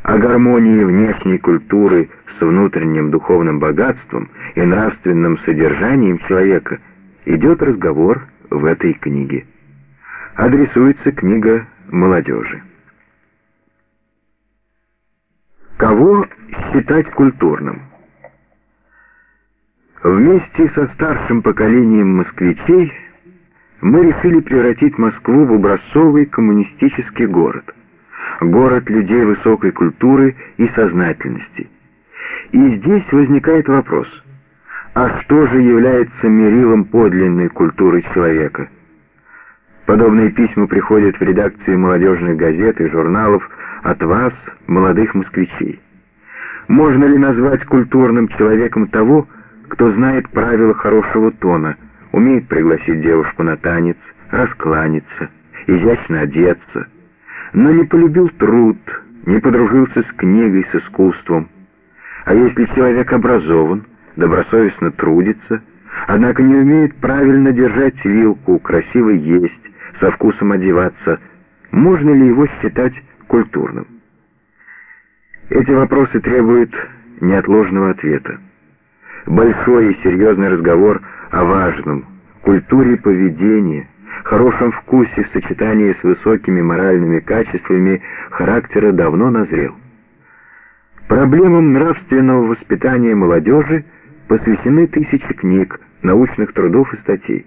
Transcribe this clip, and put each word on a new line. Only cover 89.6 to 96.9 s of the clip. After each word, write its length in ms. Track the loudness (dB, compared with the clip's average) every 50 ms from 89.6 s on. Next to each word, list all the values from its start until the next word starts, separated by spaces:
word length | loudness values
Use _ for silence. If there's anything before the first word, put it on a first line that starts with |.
| -4 -6 -10 -16 -20 -20 _ _ _ _ _ _ _ _ _ _ _ _ _ -20 _ _ _ _ _ _ _ -20 -4
Проблемам 680 | -2 0 0 2 2 4 4 4 4 4 4 4 4 2
нравственного 720 | 2 2 0 -2 -4 -4 -2 0 2 2 2 2 2 0
воспитания 640 | -2 -4 -6 -4 _ -4 -2 -2 -2 0 0 0 0 2
молодежи 720 | 2 2 2 2 2 2 2 2 2 2 0 -4 -4 -4 -10 _ _ _ -20 -20 -20 -4
посвящены 600 | -2 -2 -2 0 -2 -2 -2 0 0 2 2 2
тысячи 460 | 2 0 -4 -2 -2 -4 -4 -4 -8 -10
книг, 460 | -4 -2 0 0 0 0 -4 -8 -20 -20 _ _ _
научных 520 | -2 0 2 2 2 0 -2 -6 -6 -6 -4
трудов 400 | -2 -2 0 2 0 0 0